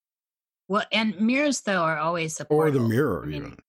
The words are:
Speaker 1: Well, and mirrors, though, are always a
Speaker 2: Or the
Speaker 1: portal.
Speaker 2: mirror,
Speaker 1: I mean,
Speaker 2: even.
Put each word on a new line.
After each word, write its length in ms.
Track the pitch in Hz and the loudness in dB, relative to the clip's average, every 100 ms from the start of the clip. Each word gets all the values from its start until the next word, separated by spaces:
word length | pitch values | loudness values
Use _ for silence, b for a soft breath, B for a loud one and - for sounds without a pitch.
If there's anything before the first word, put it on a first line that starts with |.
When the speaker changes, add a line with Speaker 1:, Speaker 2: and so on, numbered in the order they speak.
| _ _ _ _ _ _ - | _ _ _ _ _ _ -4
Speaker 1:
Well, 160 | 196 - | -2 0
and 280 | 208 220 175 | 0 0 0
mirrors, 400 | 220 262 294 247 | 2 2 2 0
though, 220 | - 190 | -2 0
are 160 | 160 156 | 0 0
always 420 | 156 175 160 - | -2 -2 -4 -6
a 40 | 147 | 0
Speaker 2:
Or 240 | 151 156 | 2 4
the 80 | 139 | 2
Speaker 1:
portal. 100 | 113 | 2
Speaker 2:
mirror, 340 | 110 147 85 | 2 0 -2
Speaker 1:
I 40 | 67 | -4
mean, 100 | 76 | -8
Speaker 2:
even. 200 | - - | -10 -14